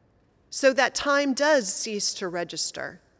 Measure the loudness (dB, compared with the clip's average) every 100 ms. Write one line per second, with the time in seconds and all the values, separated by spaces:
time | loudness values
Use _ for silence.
0 | _ _ _ _ _ 2 4 4 2 0
1 | 0 2 2 2 4 4 2 -4 -4 -2
2 | -4 -4 -6 -4 -6 -6 -8 -8 -12 -12
3 | _